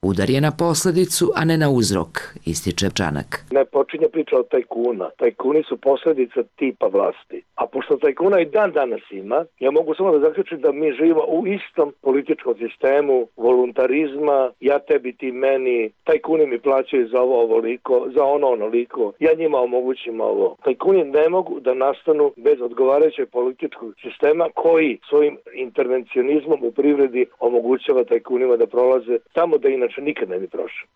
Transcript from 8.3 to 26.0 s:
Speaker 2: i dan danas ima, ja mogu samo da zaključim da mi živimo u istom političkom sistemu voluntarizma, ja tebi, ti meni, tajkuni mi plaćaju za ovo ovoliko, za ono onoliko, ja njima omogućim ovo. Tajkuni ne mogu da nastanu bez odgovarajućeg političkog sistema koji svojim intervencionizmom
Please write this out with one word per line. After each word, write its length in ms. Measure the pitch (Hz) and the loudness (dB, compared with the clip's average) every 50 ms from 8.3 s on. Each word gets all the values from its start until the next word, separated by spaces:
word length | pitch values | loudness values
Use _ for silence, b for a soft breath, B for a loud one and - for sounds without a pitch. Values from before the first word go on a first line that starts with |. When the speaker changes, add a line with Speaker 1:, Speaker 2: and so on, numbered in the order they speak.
| 202 190 | 2 2
Speaker 2:
i 120 | 170 151 - | 0 2 0
dan 160 | 220 214 196 | 0 0 0
danas 340 | 156 151 139 123 113 98 - - | 0 -2 -2 -2 -4 -8 -10 -14
ima, 280 | - 98 95 101 117 147 165 165 _ _ 127 | -16 -14 -8 -4 -4 -4 -4 -4 _ _ -2
ja 60 | 131 | 0
mogu 200 | 139 156 165 151 156 - | 2 2 0 0 -2 -2
samo 120 | 185 196 | 0 2
da 140 | 165 147 143 160 | 2 4 2 2
zaključim 320 | 156 196 190 - 175 151 | 0 0 -6 -6 -6 -2
da 100 | 131 156 | -2 -2
mi 260 | 139 143 156 156 135 120 | 0 0 -2 -2 0 2
živimo 240 | 156 165 165 156 151 - - 165 | 2 2 4 2 0 0 -2 -2
u 20 | 202 185 196 196 | -2 -2 -4 -6
istom 300 | - - _ - 156 143 139 _ - 139 | -8 -10 _ -2 -2 -2 -2 _ -2 0
političkom 460 | 131 139 135 139 156 - - 131 117 101 117 | 0 0 0 -2 -6 -4 -2 -4 -4 -4 -4
sistemu 520 | 113 - _ - 131 135 143 147 143 135 127 120 113 _ - 113 | -10 -8 _ 0 2 2 2 2 2 2 2 0 -2 _ -2 2
voluntarizma, 920 | 117 127 123 123 123 113 - 131 127 127 147 160 147 135 143 151 147 143 139 131 123 123 _ - 131 | 4 4 4 2 0 0 0 0 0 2 0 -2 -2 -4 -2 0 2 2 2 2 0 -4 _ -2 0
ja 80 | 143 143 139 - | 0 0 0 0
tebi, 200 | 156 139 123 127 117 _ | -2 -2 -2 -6 -12 _
ti 100 | - 131 123 123 135 | -10 -8 -6 -2 0
meni, 340 | 135 139 135 131 127 123 120 113 110 _ _ _ - | 0 0 0 0 0 0 0 -2 -4 _ _ _ 0
tajkuni 360 | 160 151 - - 160 160 151 143 | 0 0 0 -2 2 2 2 0
mi 80 | 123 117 _ 143 | 0 -4 _ 0
plaćaju 360 | 135 135 127 - - 135 120 113 117 | 0 0 -2 0 0 -2 0 0 0
za 60 | 127 127 | 0 0
ovo 100 | 127 131 120 117 | 2 2 2 2
ovoliko, 480 | 113 113 113 113 113 123 127 _ - 131 120 - 120 127 | 2 2 0 0 -2 -6 -6 _ 0 0 0 0 0 -2
za 80 | 139 143 135 143 | 0 0 2 2
ono 120 | 147 147 135 123 113 | 2 2 0 0 0
onoliko, 460 | 104 107 113 117 120 120 - 135 117 104 - _ | -2 -2 -2 -2 -2 -2 -4 -4 -4 -4 -4 _
ja 120 | 143 160 160 160 | 2 2 2 2
njima 160 | 165 156 147 135 123 120 | 0 0 0 0 0 0
omogućim 500 | 123 127 127 127 131 - - 120 113 113 110 107 | 0 -2 -2 -2 -4 -6 -6 -10 -6 -4 -2 -2
ovo. 160 | 107 101 98 92 - _ - | 0 0 0 -2 -2 _ -4
Tajkuni 380 | 135 127 - - 170 196 190 160 139 139 151 | -4 -4 -2 0 2 2 2 2 2 0 2
ne 80 | 156 160 170 | 2 2 2
mogu 180 | 185 185 - - 147 135 131 | 0 -2 -2 -8 -6 -2 -2
da 60 | 127 131 131 | -2 0 0
nastanu 400 | 135 139 - _ - 156 151 147 143 135 - 117 | -2 -2 -4 _ -2 2 2 2 0 0 0 2
bez 120 | 143 147 131 123 120 | 2 2 2 0 -8
odgovarajućeg 580 | 120 117 131 131 135 143 156 156 151 - 139 - _ 123 | -2 0 2 2 4 4 2 2 2 -2 -8 -4 _ -2
političkog 520 | 123 131 131 _ - 147 - - 120 113 101 _ - | -2 -2 -4 _ -8 -10 -8 -10 -16 -16 -16 _ -16
sistema 420 | 120 - - - 147 156 170 170 165 - - - | -16 -8 -2 0 0 2 2 0 -2 -2 -2 2
koji 260 | 165 165 160 160 147 117 - _ - | 2 4 4 2 0 -2 -6 _ 0
svojim 260 | 147 147 147 147 143 - _ - - - 131 120 | 2 2 2 2 0 -4 _ -20 -10 -10 -10 -8
intervencionizmom 920 | 110 - 135 123 127 127 | _ -4 -2 0 -2 -2